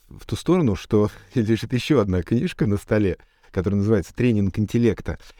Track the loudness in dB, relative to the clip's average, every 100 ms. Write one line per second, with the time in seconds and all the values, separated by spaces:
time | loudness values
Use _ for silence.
0 | -20 -20 -8 -4 0 2 2 -2 0 0
1 | 0 -2 -8 -2 0 0 -2 -4 0 2
2 | 2 0 0 -2 -2 -2 -2 -2 0 0
3 | 0 -2 _ _ _ -4 0 0 2 0
4 | 0 -2 0 2 0 -2 -2 2 2 0
5 | -4 -10 -12 -20